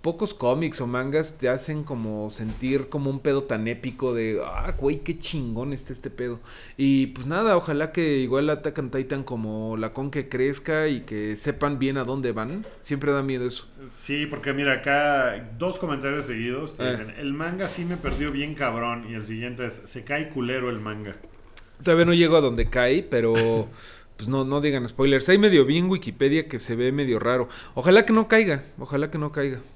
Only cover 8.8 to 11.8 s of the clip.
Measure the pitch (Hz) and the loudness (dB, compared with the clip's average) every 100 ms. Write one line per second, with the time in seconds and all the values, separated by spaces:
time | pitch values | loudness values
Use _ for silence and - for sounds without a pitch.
8.8 | 131 135 131 139 131 120 110 110 110 110 | -4 -4 -2 -4 -4 -6 -4 -4 -4 -4
9.8 | 110 - 139 143 131 127 135 139 - 156 | -4 -4 -4 -4 -4 0 0 0 -2 0
10.8 | 156 127 - 107 107 104 147 - 143 139 | 0 -2 -4 -6 -4 -4 -4 -2 -2 0